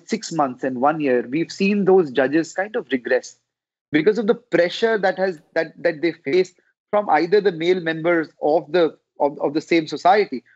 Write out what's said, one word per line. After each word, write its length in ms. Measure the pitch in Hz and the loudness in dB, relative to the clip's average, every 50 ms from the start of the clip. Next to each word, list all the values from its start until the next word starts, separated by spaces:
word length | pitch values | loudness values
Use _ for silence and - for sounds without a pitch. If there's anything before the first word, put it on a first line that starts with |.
| - | -4
six 260 | - 226 208 - - 170 | -6 -8 -8 -6 -6 -4
months 320 | 156 147 131 123 123 - | -2 -2 -2 -4 -6 -6
and 160 | 135 131 120 | -6 -4 0
one 200 | 123 143 160 160 | 0 0 0 0
year, 260 | 147 135 123 123 113 117 | 0 0 0 0 0 -2
we've 240 | 127 160 165 165 - | -4 -4 -4 -6 -4
seen 320 | - 196 196 208 208 196 | -2 -2 0 0 2 2
those 260 | 170 185 190 170 143 | 4 4 4 4 2
judges 440 | 120 135 131 135 143 165 160 - - | 0 0 0 2 0 -2 -2 -2 -6
kind 200 | - 190 214 220 | -6 -6 -6 -6
of 120 | 247 170 - | -8 -6 -4
regress 480 | 135 127 117 123 127 123 - - - _ _ _ _ _ _ _ _ _ _ _ - | -6 -6 -2 -2 -2 -2 -2 -6 -14 _ _ _ _ _ _ _ _ _ _ _ -2
because 240 | 151 156 208 208 | 2 2 2 2
of 100 | 220 226 | 2 2
the 80 | 202 240 | 0 0
pressure 640 | - - _ - 165 170 175 - - 226 226 226 | 0 -2 _ 0 2 2 0 0 -2 0 0 0
that 220 | 214 185 190 185 185 | 2 0 0 0 0
has, 220 | 190 196 175 151 _ _ _ | -2 -4 -4 -8 _ _ _
that, 200 | 165 165 - - - 143 | -4 -4 -4 -8 -4 -2
that 180 | 170 - 147 | -2 -2 0
they 120 | 156 170 160 | -2 -4 -4
face 420 | - _ 139 143 180 180 - - _ _ _ _ _ _ _ | -4 _ 0 0 0 0 0 -6 _ _ _ _ _ _ _
from 200 | - 208 202 196 | -2 -2 0 2
either 320 | 156 151 165 175 185 208 190 | 2 2 2 2 2 2 2
the 100 | 208 175 | 2 0
male 280 | 156 160 170 185 185 | 0 0 0 0 0
members 480 | 165 160 160 160 156 170 175 165 156 - _ _ | 0 -4 -4 -2 0 0 0 0 -2 -4 _ _
of 300 | - 147 151 175 156 147 147 | -2 0 0 0 -2 0 0
the, 240 | 180 170 147 - _ _ _ _ - | 2 2 2 0 _ _ _ _ -2
of, 180 | 143 143 151 147 | -2 -2 -2 -2
of 120 | - 156 143 | -4 -4 -2
the 80 | 156 | -4
same 260 | 143 - 175 165 156 | -2 0 0 0 0
society 560 | 147 156 139 - 170 190 214 196 151 135 117 - _ _ | -2 -6 0 2 4 4 4 2 0 -4 -10 -12 _ _